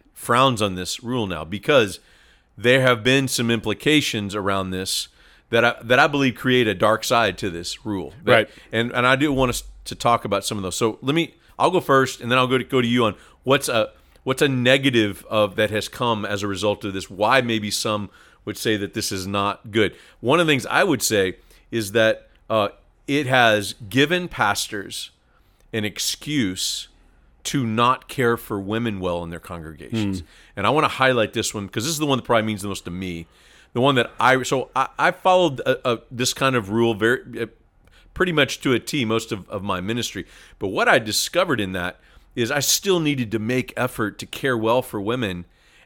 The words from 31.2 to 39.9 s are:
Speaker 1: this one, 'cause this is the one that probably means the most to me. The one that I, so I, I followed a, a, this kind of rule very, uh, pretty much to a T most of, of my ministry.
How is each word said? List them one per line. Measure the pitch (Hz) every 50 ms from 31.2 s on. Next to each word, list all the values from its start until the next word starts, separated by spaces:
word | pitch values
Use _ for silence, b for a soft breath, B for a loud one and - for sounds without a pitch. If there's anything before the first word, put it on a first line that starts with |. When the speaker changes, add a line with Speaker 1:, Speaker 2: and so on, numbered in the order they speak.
| 107 101 -
Speaker 1:
this | 113 104 -
one, | - 107 98 92
'cause | - 107 113
this | 160 160
is | 147
the | 156
one | 143 135 120
that | -
probably | - 120 113 107
means | 110 107 95
the | 101 101
most | 95 - -
to | 92
me. | 87 92 95 92 85 82 82 _ b b b b b b b b -
The | 120
one | 127 143 135
that | 123 117 - - -
I, | 113 127 131 131 123
so | - 143 131 120 - -
I, | 131 135 - - -
I | 147 175
followed | 175 - - 185 185 185 180 160 131 120
a, | - 135 131 - - 131 117
a, | 110 - _
this | 127 113 127 - -
kind | - 143 135 127
of | 123 104 95
rule | 107 117 117 117 110
very, | 95 110 117 127 - - - 117 -
uh, | 117 110 - _ _ _ _ _ _ _ b b b b _
pretty | - 185 185
much | 160 151 135 117 - -
to | - 143 123
a | 107
T | - - - 147 117
most | 107 110 113 - -
of, | 113 98 90 -
of | - 101 95
my | 101 95 90
ministry. | 90 101